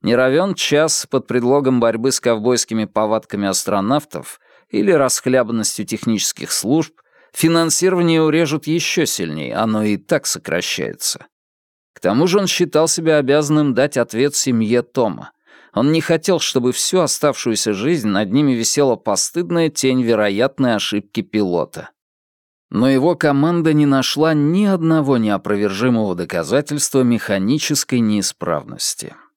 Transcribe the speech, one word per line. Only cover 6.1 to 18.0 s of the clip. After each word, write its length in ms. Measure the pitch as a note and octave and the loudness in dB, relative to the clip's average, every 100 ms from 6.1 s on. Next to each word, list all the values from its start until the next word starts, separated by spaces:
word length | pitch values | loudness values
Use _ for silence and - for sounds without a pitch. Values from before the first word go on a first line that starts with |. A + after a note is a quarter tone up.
| G#2+ - - - | -2 -2 -6 -6
служб 500 | - G2 D#3 D#3 _ _ _ _ | -4 0 0 -2 _ _ _ _
финансирование 880 | - E3 E3 E3 - F#3 F3+ E3+ E3 | -2 2 2 0 0 0 2 2 2
урежут 460 | D#3 D#3 D#3+ D3+ - | 2 2 0 -2 -2
еще 380 | E3 - - C#3 | -2 0 -2 -2
сильнее, 500 | - E2+ D2+ C2+ A1+ | -2 -6 -6 -6 -2
оно 280 | A2 G#2+ | -2 0
и 140 | G#2+ G2+ | 0 -2
так 300 | - D3+ - | -2 -2 -2
сокращается. 960 | E2+ - F2 - - A#1+ - - - - _ _ _ _ _ _ | -8 -4 -4 -4 -6 -6 -6 -8 -8 -14 _ _ _ _ _ _
К 60 | - | -4
тому 280 | - A2+ F3 | 0 2 2
же 120 | G3 | 2
он 80 | F#3 | 0
считал 400 | - E3 D3+ D#3+ | -2 0 2 2
себя 300 | - D#3+ D3+ | 0 2 2
обязанным 560 | C3 D3 D3 D3+ D3 | 4 2 2 2 2
дать 240 | A#2+ C#3+ C3 | 2 0 0
ответ 380 | A#2 A2 C#3+ C#3+ | -2 0 0 0
семье 480 | C#3 A#2 A2 A#2+ | 0 0 2 0
Тома. 500 | A#2+ - A2+ E2+ - _ _ - _ | 0 -2 -2 -2 -14 _ _ -20 _
Он 180 | G2+ C3+ | 0 2
не 100 | D#3+ | 0
хотел, 380 | - E3 G3 E3+ | 0 0 2 0
чтобы 320 | - - B2 | -2 -2 -4
всю 280 | B2 - F#3 | -2 0 0
оставшуюся 760 | D3+ - D3 C3 B2 G#2+ A2 | 0 0 -2 0 -2 -2 -2
жизнь 340 | G2 B2+ E3+ | -2 0 0